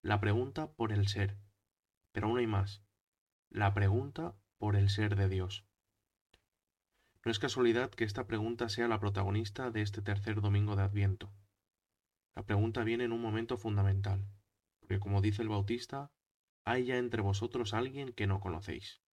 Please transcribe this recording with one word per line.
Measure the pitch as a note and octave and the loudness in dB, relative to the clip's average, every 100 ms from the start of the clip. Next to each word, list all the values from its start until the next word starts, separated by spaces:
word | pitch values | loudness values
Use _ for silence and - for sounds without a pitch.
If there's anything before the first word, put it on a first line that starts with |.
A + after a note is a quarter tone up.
la | G#2 G#2 | 0 2
pregunta | G#2 G#2+ C3 C#3 D#3 | 4 2 2 -4 -8
por | - A2+ | -4 0
el | G#2+ G2 | 2 2
ser, | G#2 G2 - - _ _ _ _ _ _ | 2 -2 -4 -14 _ _ _ _ _ _
pero | - A2 | -4 0
aún | B2 | 2
hay | A#2 | 2
más, | G2+ G2 G2+ _ _ _ _ _ _ _ | 2 0 -6 _ _ _ _ _ _ _
la | - G2+ | 0 2
pregunta | G2+ G2+ A2 C#3 C#3+ E3 - _ _ | 4 4 4 0 -6 -8 -8 _ _
por | G#2+ G2+ | 0 4
el | G2+ | 4
ser | G2+ G#2+ | 4 0
de | G2 G2 | 2 0
Dios. | F#2+ F#2 - - _ _ _ _ _ _ _ _ _ _ _ _ _ _ _ | 0 -4 -8 -14 _ _ _ _ _ _ _ _ _ _ _ _ _ _ _
No | - | -4
es | G#2+ | 0
casualidad | C#3 C3 A#2+ A2+ C3 | -2 4 4 4 0
que | - | -2
esta | A2 G#2 A2+ | -4 -2 -4
pregunta | A2 A2 A#2 A#2+ | -2 -2 -2 -2
sea | G#2 A#2+ | 0 0
la | A2 | 2
protagonista | G2+ G2 F#2+ G2+ G#2+ - B2+ | 0 0 0 0 -2 -4 -4
de | A2 | -2
este | G#2 G#2 | -2 -4
tercer | G#2 G2+ A2+ G#2 | -4 -2 -2 0
domingo | G2+ G2+ G#2 | 2 2 2
de | G2+ | 2
Adviento. | G2 G#2 G2 F#2+ - - _ _ _ _ _ _ _ _ _ | 0 2 0 0 -6 -18 _ _ _ _ _ _ _ _ _
La | - G2+ | -14 -2
pregunta | G#2 A2 A#2 | 2 2 0
viene | A2+ A#2 | 0 0
en | B2 | 0
un | A#2 | -2
momento | A2+ A2 A#2 A#2+ | -2 -2 -2 -4
fundamental, | A2 G#2 G2 G2 G2+ G2 G2+ - _ _ _ _ | 0 2 4 2 0 -2 -4 -12 _ _ _ _
porque | _ G#2 | _ -4
como | G2 G2+ | 0 2
dice | G2+ G2+ | 2 0
el | A2 | -2
Bautista, | G#2+ G2+ A#2+ - C#3 C#3+ _ _ _ _ _ | -2 0 -4 -4 -8 -10 _ _ _ _ _
"Hay | - B2 B2 | -2 -2 0
ya | B2+ | 0
entre | B2 A2 | 0 0
vosotros | G2+ G2 A#2 B2 G#2+ | 0 0 -2 -2 -2
alguien | G#2+ C3 C3+ C#3 | -2 -2 -6 -10
que | - G2+ | -4 0
no | G2 | 0
conocéis". | G2 E2 G2 C2 - - _ | -2 -6 -8 -10 -10 -20 _